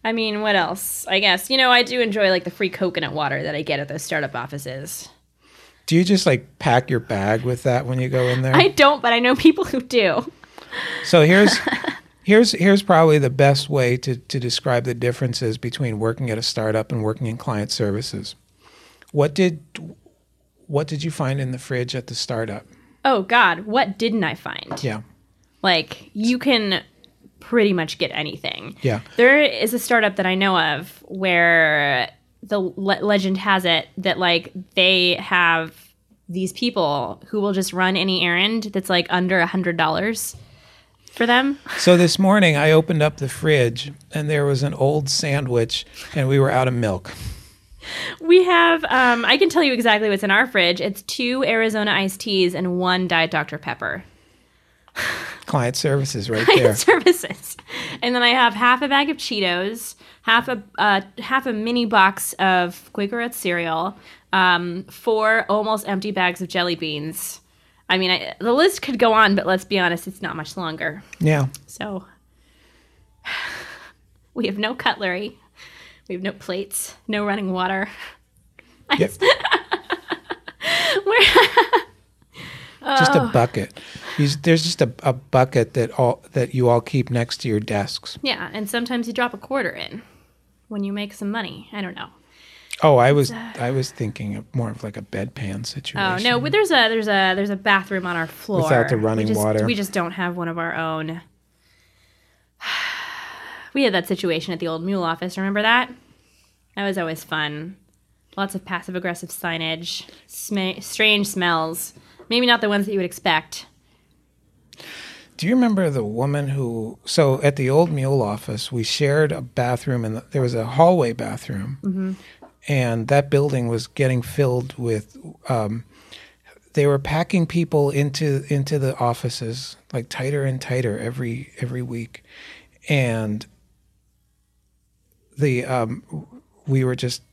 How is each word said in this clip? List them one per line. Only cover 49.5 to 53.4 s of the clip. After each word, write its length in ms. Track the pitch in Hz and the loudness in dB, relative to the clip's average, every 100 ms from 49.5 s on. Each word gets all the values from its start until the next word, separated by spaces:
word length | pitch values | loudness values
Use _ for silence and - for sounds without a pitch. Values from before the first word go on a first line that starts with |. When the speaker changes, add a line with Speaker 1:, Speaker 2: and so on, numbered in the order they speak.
| 339 | 4
Speaker 1:
you 100 | 294 | 2
exactly 340 | 240 226 208 214 | 2 2 4 2
what's 140 | 196 | 0
in 60 | 202 | 2
our 140 | 202 | 2
fridge. 360 | 254 208 175 185 | 4 2 2 2
It's 200 | 202 196 | -4 -6
two 400 | - - 247 254 | -10 -4 -2 0
Arizona 460 | 269 226 220 214 208 | 0 2 2 0 0
iced 280 | 196 196 190 | 0 0 -4
teas 340 | 226 190 180 | -2 2 2
and 240 | 170 185 180 | 0 -2 0
one 300 | 180 185 185 | 0 0 0
Diet 240 | 165 165 | 0 0
Doctor 260 | 156 | -2